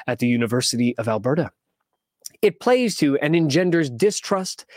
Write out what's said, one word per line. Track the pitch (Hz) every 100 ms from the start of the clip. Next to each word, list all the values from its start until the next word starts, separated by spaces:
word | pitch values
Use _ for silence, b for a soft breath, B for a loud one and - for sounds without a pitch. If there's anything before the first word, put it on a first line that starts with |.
| -
at | 120
the | 123
University | 120 117 123 - 120 120 120
of | 113
Alberta. | 107 107 156 135 - _ _ _ _ _ _ - -
"It | 208 170
plays | - 254 240 -
to | 151 139
and | 147
engenders | 170 160 139 185 170 147
distrust | 117 196 - - 196 185 - -